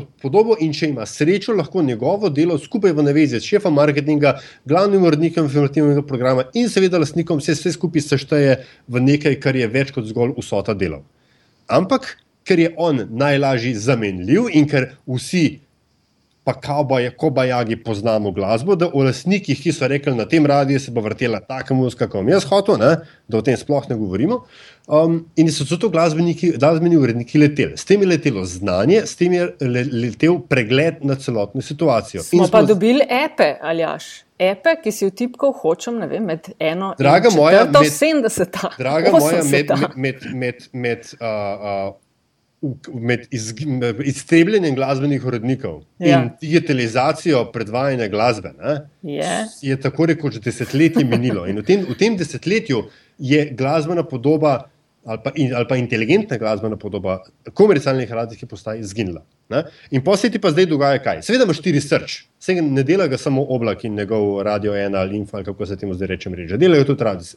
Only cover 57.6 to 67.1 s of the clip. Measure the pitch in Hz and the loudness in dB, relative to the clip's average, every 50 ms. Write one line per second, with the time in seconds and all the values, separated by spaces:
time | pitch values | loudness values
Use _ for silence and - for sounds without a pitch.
57.6 | 196 214 190 143 - 143 131 131 123 101 117 113 117 110 113 - - 123 - 98 | 4 4 4 2 2 0 -2 -2 -4 -4 -6 -6 -6 -8 -10 -16 -16 -16 -16 -14
58.6 | - 110 110 117 113 98 98 110 110 92 85 78 - _ _ _ _ _ 110 135 | -10 -10 -10 -8 -10 -10 -6 -6 -6 -6 -6 -10 -14 _ _ _ _ _ -4 -4
59.6 | 160 - - - - - 143 131 135 185 202 196 - 240 - 220 - 190 147 160 | -4 -6 -12 -20 -14 -4 -4 -2 2 2 2 2 2 0 -2 0 0 0 2 2
60.6 | 185 175 156 135 143 139 139 - - - 92 80 - - 214 254 254 196 151 - | 2 2 2 0 2 2 2 0 0 -2 -4 -4 -4 -2 0 2 2 2 0 -2
61.6 | - 185 156 143 147 - 160 - - - - - - _ _ _ - - 185 175 | 0 0 0 0 0 0 0 -2 -2 -4 -12 -14 -16 _ _ _ -4 -2 -2 0
62.6 | 160 147 135 135 135 135 170 202 190 151 131 120 - 151 135 131 143 135 131 123 | 0 0 0 0 0 2 2 2 2 0 -2 -2 -2 -2 -2 -2 -2 -2 -2 -2
63.6 | 117 110 98 - - 113 104 104 104 95 110 107 104 101 101 98 98 104 104 104 | -2 -2 -4 -4 -6 -8 -6 -6 -4 -2 -2 0 0 0 0 -2 -2 -2 -2 -2
64.6 | 98 107 101 101 101 101 98 98 95 95 101 107 101 98 - 104 92 104 98 - | -2 -2 -2 -2 -2 -2 -2 -2 -2 -2 -4 -6 -8 -8 -10 -10 -10 -10 -8 -8
65.6 | 104 87 101 92 104 101 92 90 98 92 92 90 - 98 92 87 87 80 90 113 | -8 -8 -8 -8 -6 -8 -6 -6 -4 -6 -6 -6 -8 -10 -10 -10 -8 -6 -2 2
66.6 | 165 185 170 147 135 135 143 - 117 110 | 4 6 6 6 4 2 0 0 0 -2